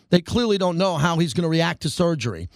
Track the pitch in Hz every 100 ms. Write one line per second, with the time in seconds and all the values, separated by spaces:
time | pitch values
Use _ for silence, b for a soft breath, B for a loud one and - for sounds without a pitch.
0 | b 180 165 240 233 202 185 170 190 156
1 | 170 165 170 180 170 165 170 - 156 -
2 | 170 160 117 82 85